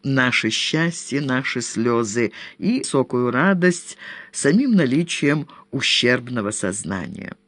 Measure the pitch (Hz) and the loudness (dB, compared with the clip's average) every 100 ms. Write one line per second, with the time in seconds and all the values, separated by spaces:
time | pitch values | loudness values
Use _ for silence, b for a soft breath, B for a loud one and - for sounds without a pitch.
0 | 139 135 127 - 120 110 - 156 170 165 | 0 2 2 2 0 -2 -2 0 0 -2
1 | - 139 143 127 127 127 117 - 117 117 | -6 -4 0 -2 -2 -4 -4 -2 0 2
2 | 113 113 107 B B B 185 254 - 143 | 0 0 -2 B B B -2 -2 0 0
3 | 131 123 123 123 175 190 180 175 - - | 0 0 0 2 2 4 2 0 -8 -18
4 | B B B - 139 185 277 208 139 135 | B B B -2 2 4 4 4 4 2
5 | 170 - 143 151 143 B B 135 - - | 0 0 0 0 -2 B B -4 -2 2
6 | 120 123 120 123 101 107 98 98 - 95 | 2 2 0 -4 -4 -2 -4 -4 -6 -6
7 | 78 - - - | -6 -10 -14 -16